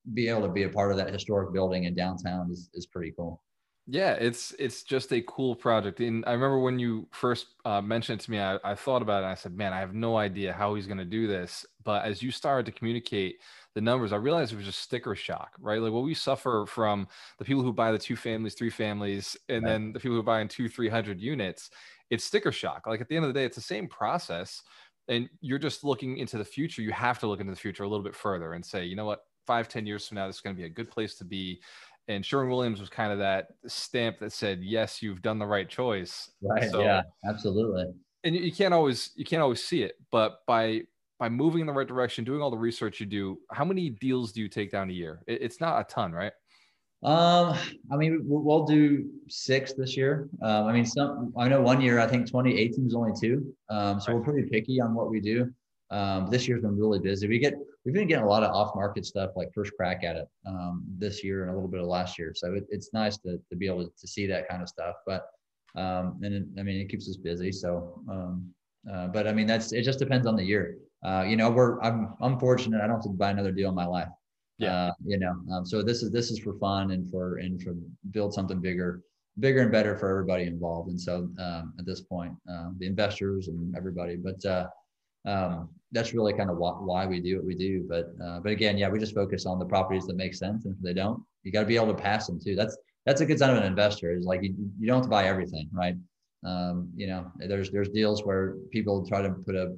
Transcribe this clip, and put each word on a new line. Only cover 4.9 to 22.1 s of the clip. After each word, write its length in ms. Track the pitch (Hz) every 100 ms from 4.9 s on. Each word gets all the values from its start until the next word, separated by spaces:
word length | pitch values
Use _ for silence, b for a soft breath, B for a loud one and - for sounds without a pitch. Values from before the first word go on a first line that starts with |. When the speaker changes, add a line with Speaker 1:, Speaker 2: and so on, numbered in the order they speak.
| 135 -
Speaker 2:
a 80 | 120
cool 320 | 117 - 131 117
project. 440 | 123 110 101 92
And 240 | 120 113 113
I 80 |
remember 260 | 120 135 135
when 180 | 127 127
you 300 | 120 110 92
first, 360 | - 123 120 - _ 117
uh, 160 | 101
mentioned 400 | 101 113 110 110
it 20 | -
to 60 |
me, 80 | 107
I, 200 | 98 98
I 120 | 98 104
thought 260 | - 127
about 220 | 110 101
it 20 | 95
and 60 |
I 40 | 95
said, 220 | 98 90
"Man, 160 | 101
I 60 | 92
have 160 | 95 107
no 200 | 117 113
idea 380 | 104 92 95
how 220 | 87 104 104
he's 100 | 95
gonna 180 | 98
do 220 | 87 110 110
this." 400 | 95 90 - - _
But 220 | - 101 107
as 160 | 95
you 80 | 127
started 380 | - 151 135 113
to 40 |
communicate 680 | - 113 117 - 107 92 - B B B
the 80 | 107
numbers, 320 | 110 127 110
I 40 | 104
realized 360 | 123 165 127
it 40 | 107
was 80 | 98
just 160 | -
sticker 340 | - 123 113 95
shock, 400 | - - - -
right? 220 | 104 110
Like, 100 | 113
what 120 | 113
we 100 | 139
suffer 540 | 151 - 135 131 113 101
from 400 | - 110 101 95 B B -
the 60 | -
people 180 | 139
who 100 | 127
buy 180 | 110 113
the 60 | 110
two 180 | - 117
families, 380 | 117 110 110
three 160 | - 117
families, 680 | - 107 104 101 101 - - -
and 160 | 120
Speaker 1:
Right. 80 | 117
Speaker 2:
then 220 | 110 110
the 60 | 110
people 180 | 131 117
who 40 |
buy 200 | 110 110
in 60 | 107
two, 200 | - 117
three 200 | - 113
hundred 300 | 113 104 92
units, 520 | 113 147 95 - - B B B _